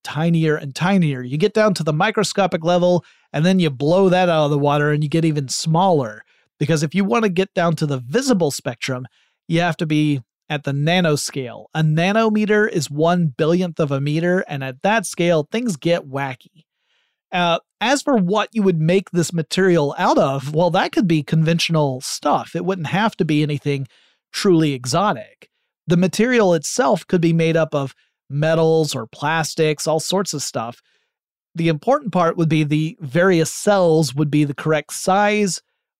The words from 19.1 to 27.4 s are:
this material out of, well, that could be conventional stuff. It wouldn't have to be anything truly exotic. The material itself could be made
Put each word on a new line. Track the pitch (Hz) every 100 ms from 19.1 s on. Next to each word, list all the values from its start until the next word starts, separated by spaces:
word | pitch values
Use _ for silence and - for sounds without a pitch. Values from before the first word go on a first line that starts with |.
this | 175 160
material | 170 156 - 190 170 143 165
out | 196 302
of, | 156 135 135 151
well, | 175
that | 180 311
could | - 196
be | 160
conventional | 143 160 156 170 - 160 143 127
stuff. | - - 147 147 117 165
It | 175
wouldn't | 190 147
have | 180 220 -
to | 165
be | 151
anything | 151 147 147 139 135 _ _ _ _
truly | - 202 165 160
exotic. | 131 123 156 208 135 - _ - _ _ _ -
The | 170
material | 185 - 233 247 196
itself | 170 - - 262 202 -
could | 185
be | 170
made | 165